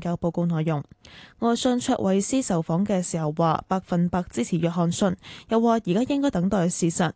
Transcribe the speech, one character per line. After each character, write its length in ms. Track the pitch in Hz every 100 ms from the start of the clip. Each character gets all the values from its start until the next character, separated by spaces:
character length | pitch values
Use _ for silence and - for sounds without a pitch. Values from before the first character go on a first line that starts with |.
究 160 | 170 175
報 140 | 170
告 160 | 170 170
內 160 | 165
容。 200 | 156 151 - - - - - -
外 180 | 233 233
相 240 | 254 247
卓 160 | 254 247
慧 220 | 190 196
思 220 | 202 269
受 180 | - 175
訪 200 | 160 170
嘅 160 | 202 190
時 200 | 180 165
候 120 | 156
話， 300 | 156 165 156 -
百 120 | 190
分 280 | - 175 175
百 140 | 180
支 200 | 175 -
持 140 | 240 170
約 140 | 165
翰 200 | 170 170
遜， 240 | 170 202 180 - - -
又 120 | 226
話 120 | 233
而 200 | 226 175
家 80 | 185
應 200 | 262 285
該 80 | 285
等 180 | 180 185
待 180 | 208 175
事 220 | - 170
實， 220 | - 160